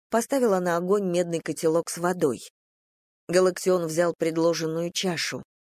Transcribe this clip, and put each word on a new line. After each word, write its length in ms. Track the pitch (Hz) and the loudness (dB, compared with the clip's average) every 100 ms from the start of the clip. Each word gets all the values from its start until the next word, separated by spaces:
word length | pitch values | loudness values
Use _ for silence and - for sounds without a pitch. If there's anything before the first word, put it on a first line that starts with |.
| - | -4
поставила 500 | 226 - 277 240 185 | -2 0 2 2 2
на 160 | 180 170 | 2 0
огонь 280 | 180 208 | 2 0
медный 360 | 185 175 175 165 | 2 0 0 -2
котелок 480 | - 143 165 165 - | -4 -2 2 0 -2
с 100 | 170 | -4
водой. 420 | 175 180 151 107 - _ _ _ _ _ _ _ - | -2 0 0 -2 -10 _ _ _ _ _ _ _ 0
Галактион 580 | 180 185 180 185 180 165 | 2 2 2 0 2 0
взял 280 | 160 170 165 | 0 0 0
предложенную 760 | 165 165 165 160 160 160 170 | -2 2 2 2 -2 -4 -4
чашу, 500 | - 190 160 - 127 - _ | -4 -4 -2 -4 -6 -12 _